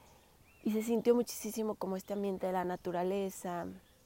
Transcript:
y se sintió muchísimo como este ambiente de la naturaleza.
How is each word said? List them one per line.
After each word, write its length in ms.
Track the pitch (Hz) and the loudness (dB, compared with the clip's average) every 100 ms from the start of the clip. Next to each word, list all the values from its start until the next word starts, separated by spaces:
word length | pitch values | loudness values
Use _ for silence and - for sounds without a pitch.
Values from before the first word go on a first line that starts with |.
| - - - - - - | -20 -20 -20 -20 -20 -6
y 100 | 226 | -2
se 100 | 214 | 0
sintió 320 | 220 233 240 | 2 4 6
muchísimo 640 | 240 233 - 214 214 220 202 | 6 4 -4 -6 -2 -2 -2
como 200 | 185 190 | -4 -4
este 160 | - | -4
ambiente 340 | 202 202 190 190 | -2 -2 0 0
de 60 | |
la 120 | 185 | 0
naturaleza. 1000 | 180 180 185 175 180 196 196 - 185 175 180 185 - - | 0 -2 -2 0 0 0 -2 -4 -6 -4 -6 -10 -18 -20